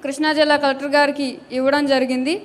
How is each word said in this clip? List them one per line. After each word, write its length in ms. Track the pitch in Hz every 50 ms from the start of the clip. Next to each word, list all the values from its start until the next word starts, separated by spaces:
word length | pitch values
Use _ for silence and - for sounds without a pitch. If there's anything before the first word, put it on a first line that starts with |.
| -
కృష్ణా 260 | 277 277 285 302 311 311 302
జిల్లా 160 | 302 302 294 294 294
కలెక్టర్ 320 | 277 269 269 269 285 277
గారికి 300 | 294 294 285 285 285 285 262 - - - - 233
ఇవ్వడం 260 | 254 262 269 277 294 294 277 269
జరిగింది. 400 | 262 262 247 254 254 254 277 339 403 -